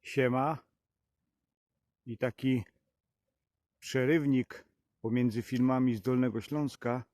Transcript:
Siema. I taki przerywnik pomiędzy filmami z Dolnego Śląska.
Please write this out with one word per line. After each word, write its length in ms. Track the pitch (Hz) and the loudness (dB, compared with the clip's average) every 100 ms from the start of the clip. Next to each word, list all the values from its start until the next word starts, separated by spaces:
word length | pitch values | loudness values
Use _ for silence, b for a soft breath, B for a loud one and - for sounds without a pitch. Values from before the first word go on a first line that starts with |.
| - | -6
Siema. 460 | - 127 127 139 151 _ _ _ _ _ _ _ _ _ _ _ _ _ _ - | 0 2 2 0 -4 _ _ _ _ _ _ _ _ _ _ _ _ _ _ -14
I 120 | 113 | -4
taki 460 | 127 - 131 127 - _ _ _ _ _ _ _ _ _ _ _ | -4 0 0 0 -2 _ _ _ _ _ _ _ _ _ _ _
przerywnik 840 | - 135 127 160 143 131 117 - - _ _ _ | -4 0 2 2 4 2 0 -8 -20 _ _ _
pomiędzy 400 | 113 120 123 110 | -2 0 0 -2
filmami 540 | 113 127 127 131 127 113 | -4 0 2 2 2 0
z 60 | |
Dolnego 400 | 127 127 127 110 | 0 0 0 -2
Śląska. 600 | - 151 143 - 120 123 120 | -6 -4 -4 -4 -4 -4 -6